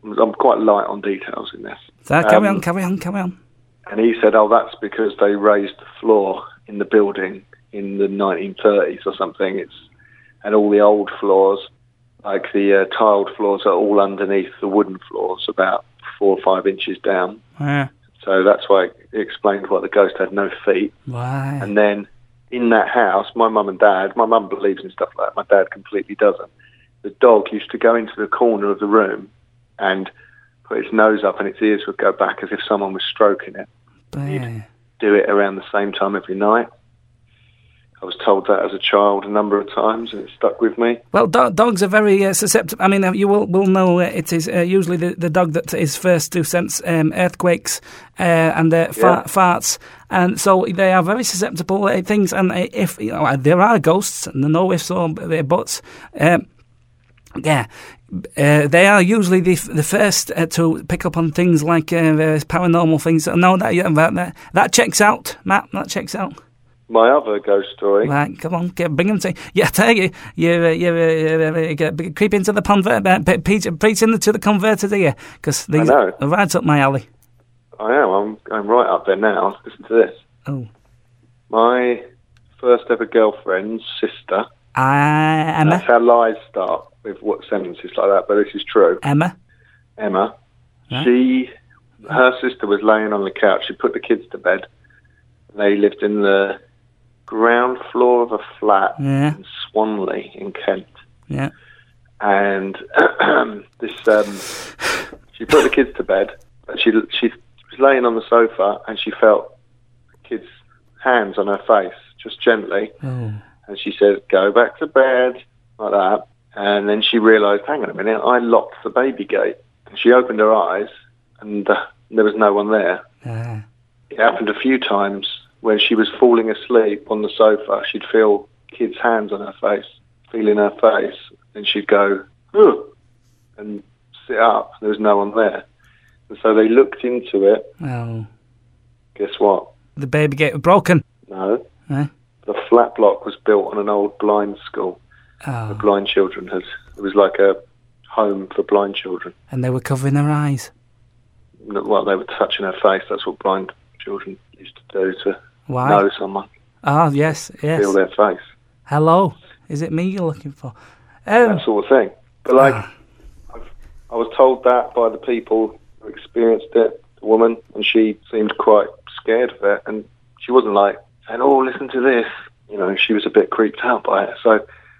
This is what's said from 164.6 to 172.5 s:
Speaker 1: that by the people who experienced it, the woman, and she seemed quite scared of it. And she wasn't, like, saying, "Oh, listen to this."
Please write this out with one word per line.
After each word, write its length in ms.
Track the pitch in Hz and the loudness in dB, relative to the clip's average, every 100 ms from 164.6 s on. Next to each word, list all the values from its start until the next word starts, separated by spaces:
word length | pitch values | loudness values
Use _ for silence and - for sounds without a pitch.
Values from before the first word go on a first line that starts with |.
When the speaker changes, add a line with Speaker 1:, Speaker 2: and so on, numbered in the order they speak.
Speaker 1:
that 300 | 123 123 120 | 2 2 0
by 140 | 123 113 | -2 -2
the 80 | 110 | -2
people 600 | - 117 - 110 110 - _ - | -4 -6 -2 -2 -2 -6 _ -20
who 60 | - | -20
experienced 600 | - - 117 117 113 - | -20 -8 0 2 2 0
it, 280 | 120 113 - _ _ | 0 0 -2 _ _
the 60 | 107 | 0
woman, 280 | 110 113 117 _ | 4 4 2 _
and 100 | 107 | -6
she 320 | 107 113 110 107 _ | 0 2 2 -2 _
seemed 260 | 113 104 - | -4 -4 0
quite 300 | - 104 - - - - | 4 4 2 -10 -20 -10
scared 300 | - 113 123 | -2 0 -2
of 120 | - | -2
it. 200 | 101 101 | -2 -2
And 180 | - 107 - _ _ _ | -6 -12 -12 _ _ _
she 120 | - | 2
wasn't, 220 | 127 110 | 2 2
like, 240 | 101 101 - _ _ - | 2 0 -2 _ _ -12
saying, 140 | 117 | -2
"Oh, 180 | 135 135 | 2 2
listen 280 | 131 - 135 | 0 -6 -8
to 120 | 131 | -2
this." 240 | 131 120 110 - - | 0 0 -2 -12 -20